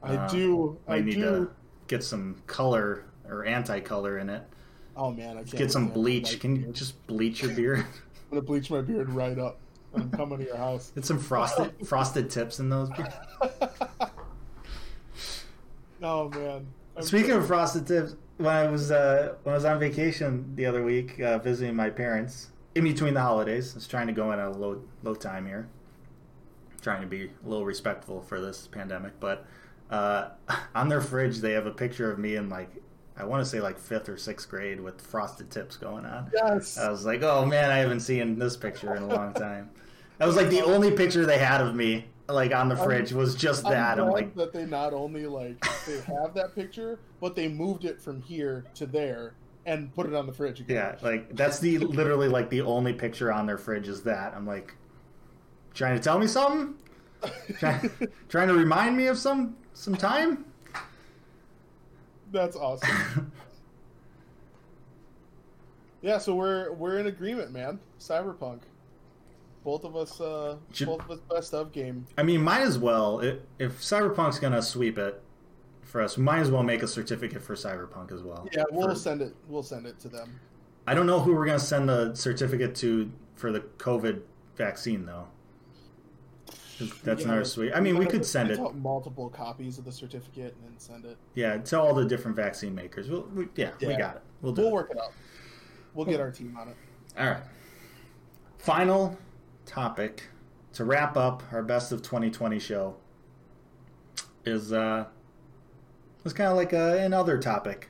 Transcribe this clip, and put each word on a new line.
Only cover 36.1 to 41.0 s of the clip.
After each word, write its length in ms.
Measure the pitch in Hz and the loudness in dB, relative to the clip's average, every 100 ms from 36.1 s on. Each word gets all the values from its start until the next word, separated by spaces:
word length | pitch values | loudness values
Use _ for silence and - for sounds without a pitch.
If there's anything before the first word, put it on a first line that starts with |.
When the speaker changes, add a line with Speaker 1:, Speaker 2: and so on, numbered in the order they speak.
| 120 131 | -10 -2
Speaker 1:
Yes. 460 | 220 220 202 196 - | 2 4 2 0 -4
Speaker 2:
I 140 | 110 | -2
was 120 | 104 | -2
like, 200 | 101 120 | -2 0
"Oh 200 | 151 143 135 | 4 4 4
man, 240 | 147 143 | 4 4
I 60 | 135 | 4
haven't 220 | 131 120 | 4 2
seen 360 | 117 127 117 110 | 0 0 2 0
this 180 | 123 120 | 0 -2
picture 400 | 110 - 104 101 | -8 -6 -4 -4
in 60 | |
a 60 | 101 | 0
long 260 | 104 104 | -2 0
Speaker 1:
<laughs> 120 | 101 104 | -4 -4
Speaker 2:
time." 240 | 101 104 - - - - - | -6 -12 -18 -20 -20 -20 4
That 80 | 160 | 6
was, 80 | 175 | 8
like, 140 | 185 | 8
the 80 | 180 | 6
Speaker 1:
I'm 80 | 160 | 8
Speaker 2:
only 220 | 196 202 | 8 8
picture 340 | - | 6